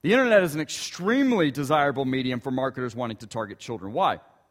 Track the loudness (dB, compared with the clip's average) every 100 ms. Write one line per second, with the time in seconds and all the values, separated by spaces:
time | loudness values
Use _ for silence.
0 | 2 2 6 6 4 -2 -6 -8 -10 -4
1 | 0 2 4 4 2 0 0 2 2 0
2 | 0 0 -2 -2 -4 -2 -2 -4 -8 -6
3 | -8 -8 -10 -8 -8 -10 -10 -8 -6 -2
4 | 0 -2 -8 _ _